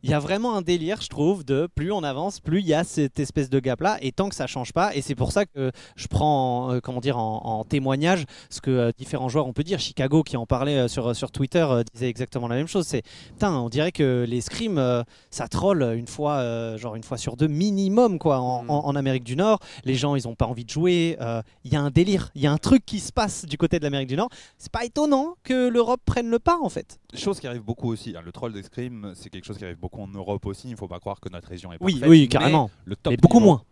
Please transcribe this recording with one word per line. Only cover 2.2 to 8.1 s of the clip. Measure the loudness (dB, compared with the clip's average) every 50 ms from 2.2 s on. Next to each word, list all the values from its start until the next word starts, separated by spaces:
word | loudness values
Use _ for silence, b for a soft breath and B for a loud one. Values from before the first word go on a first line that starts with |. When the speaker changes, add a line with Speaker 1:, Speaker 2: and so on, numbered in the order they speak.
| -4 -6 -6 -8
Speaker 1:
plus | -4 0 0 0
il | 2
y | 2 2
a | 2 2
cette | 0 0 0 0 0 _ -4
espèce | -6 -4 -2 -2 -2 2
de | 0 0
gap-là, | 0 0 -4 0 0 -2 -2 0
et | -4 -6
tant | -2 -2 -2 -2
que | -2
ça | -6 -6 -6
change | -4 -8 -8 -4 0
pas, | 0 0 0 0
et | -4
c'est | -4 -4 -2
pour | -2 -2 0
ça | 2 0 0
que | 0 _ -4 -4 -4 B B B B B
je | B -10 -2
prends, | -2 2 2 2 2 2 0 0 -2 -2 -2 -2
euh, | -2 -4
comment | -4 -4 -8 -4
dire, | -2 -2 -2 -2
en, | -2 -4 -4 -6 -6
en | -6 -6 -6 -4
témoignage | -2 -2 -2 0 0 0 2 2 2